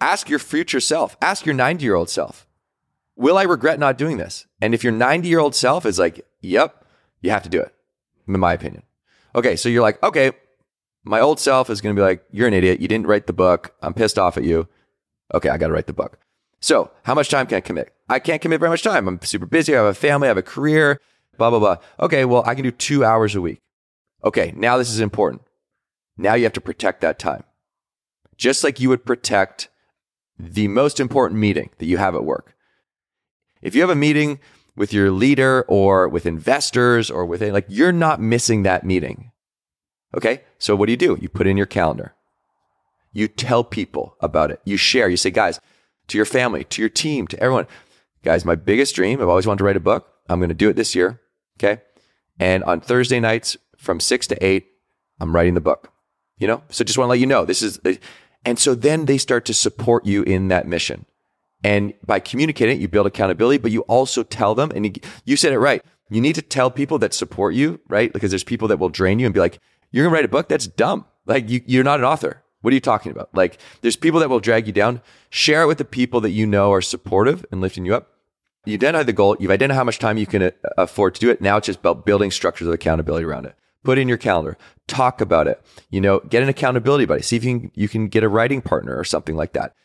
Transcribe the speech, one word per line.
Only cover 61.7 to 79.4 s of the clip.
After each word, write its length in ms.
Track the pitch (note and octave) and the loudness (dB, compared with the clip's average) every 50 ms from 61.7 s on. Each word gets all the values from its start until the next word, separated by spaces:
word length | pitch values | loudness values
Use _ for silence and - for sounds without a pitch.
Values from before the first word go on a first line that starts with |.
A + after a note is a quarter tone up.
| G#2 G2+ G2+ G2+ - _ - | 0 0 0 -2 -8 _ -4
by 140 | - G#2+ F#2+ | -4 -2 -2
communicating 580 | - - - B2 D3+ D#3 D3 - A#2 A2+ C3+ | -4 -4 -4 -2 -2 -2 0 2 2 2 2
it, 40 | - | 0
you 60 | F#2 | -2
build 180 | F#2 F2 G#2 G2+ | -2 0 0 0
accountability, 540 | G2 - - G#2+ F#2+ F2 D#2 A2 B2 C#3+ C#3 | 0 0 -2 -2 0 0 2 2 2 2 2
but 120 | A#2 A#2+ | 0 -2
you 100 | G#2+ A2+ | -2 -2
also 420 | - - A2+ B2+ C3+ C3 - B2 A2+ | -2 0 2 2 2 0 -2 -4 -4
tell 320 | - - - A2+ G2+ A2 | -6 -4 -2 0 0 0
them, 160 | A#2+ C#3+ D#3 - | 0 -2 -2 -2
and 120 | F#2 G#2 | -4 -4
you, 80 | G#2 F#2 - - - - - - | -4 -6 -8 -16 -18 -20 -10 -4
you 140 | - C#3 | -2 0
said 160 | D3 - D#3 C3+ | 2 2 2 2
it 60 | A#2 | 2
right. 240 | A#2+ C#3+ B2 - - _ _ _ _ - | 2 2 0 -2 -4 _ _ _ _ -6
You 100 | G#2+ A2 | -2 0
need 160 | B2 D3+ D#3+ | 0 0 0
to 60 | - | -2
tell 300 | - - - C3+ B2+ C3 | -6 -6 -2 0 0 0
people 260 | B2+ C3+ C#3 C#3 D#3+ C#3 | 0 -2 -4 -2 -2 0
that 140 | A2+ F#2+ - | -2 -2 -2
support 400 | - A2 - - - G2 G2 E2 | -4 -8 -6 -4 -2 -2 -2 0
you, 260 | B2 C#3+ D#3+ E3+ - _ | 0 0 -2 -2 -6 _
right? 240 | - - G#2 A#2+ - | -4 -2 0 0 0
Because 200 | - - A2 F#2+ | -2 -4 -4 -2
there's 120 | F#2+ F#2 - | -2 -4 -4
people 240 | - A#2+ B2 A2+ G#2 | -6 -6 -2 0 0
that 100 | G#2 D#2+ | 0 0
will 100 | F#2 F2 | 0 -2
drain 300 | D2+ - F#2+ F#2 G2 A#2 | -2 0 0 2 2 2
you 80 | B2+ | 0
and 60 | A2+ F#2 | 0 2
be 60 | G2 | 2
like, 200 | F2 F2 - - _ _ _ _ _ _ | 0 0 -2 -6 _ _ _ _ _ _
"You're 120 | - A#2+ D3+ | -2 0 2
gonna 120 | F3 D#3+ | 2 2
write 100 | D#3+ C#3+ | 2 2
a 40 | G#2 | 2
book? 200 | F#2+ C#3+ E3+ - | 0 -2 -2 0
That's 180 | D#3 D3+ A#2 | -2 -4 -4
dumb. 380 | F#2 - - A2+ D3+ G3+ - - _ _ _ _ | -4 -2 -2 0 0 -2 -4 -8 _ _ _ _
Like, 220 | - A2 C3+ A#2 G#2+ | -2 -2 -2 -2 -2
you, 120 | B2 B2 - | -4 -4 -2
you're 160 | - B2+ B2+ B2+ | 0 2 2 4
not 160 | C#3 D3 D3 | 2 2 2
an 60 | B2 | 2
author. 360 | C3 D#3+ - - C#2+ - - _ _ _ _ | 0 0 0 -2 -6 -8 -10 _ _ _ _
What 100 | - A2+ | 0 2
are 40 | C3+ | 2
you 60 | C3 | 2
talking 300 | - C3 A2+ G#2 - - - | 2 0 0 -2 -2 -6 -12
about?" 160 | - - - - | -12 -12 -4 0
Like, 260 | F#2+ F#2 - - - - - - _ | 0 0 0 0 -6 -20 -20 -10 _
there's 140 | - A#2 A2 | -2 -2 -2
people 240 | - - D#3+ D#3 E3 | 0 0 2 2 2
that 100 | D#3+ C3+ | 2 2
will 120 | C3 A#2 | 0 0
drag 260 | G2 A2+ A2+ A2+ A2+ | 2 2 2 2 0
you 60 | A2 F#2+ | 0 0
down. 280 | G2+ G2+ A#2 B2 A#2+ - _ - _ _ _ | 2 2 2 0 -4 -10 _ -20 _ _ _
Share 340 | - - - D3+ D3+ D#3 E3 | -6 -2 0 2 2 4 4
it 40 | |
with 100 | D3 D#3+ | 2 2
the 80 | - C#3+ | 0 -4
people 340 | - - B2+ B2 A#2+ - A#2+ | -6 -4 -2 -2 0 0 0
that 100 | A2 G#2+ | 0 0
you 140 | F2 G#2+ A2 | 0 0 0
know 260 | G#2+ G2+ G2+ G2 G2+ | 2 2 4 4 4
are 100 | G2 F#2+ | 4 2
supportive 640 | F2+ - - - - - F#2 F#2+ G#2+ C3 D#3+ F3+ - - | 0 -2 -6 -8 -6 -2 0 2 2 2 0 -2 -4 -10
and 120 | - F#2+ | -6 -4
lifting 240 | F#2+ F#2+ - F#2+ F2+ | -4 -4 -4 -4 -4
you 100 | F2+ G#2 | -2 -2
up. 140 | C3+ - _ _ _ _ _ _ _ _ _ _ _ - | -2 -2 _ _ _ _ _ _ _ _ _ _ _ -10
You 80 | G#2 G#2+ | -8 -4
identify 300 | G2 B2 D3 E3 D#3+ C#3+ | 0 0 0 2 0 0
the 100 | A#2+ G#2 | 0 2
goal. 240 | G2 G2+ G2 G#2+ | 2 4 4 2
You've 120 | - | 2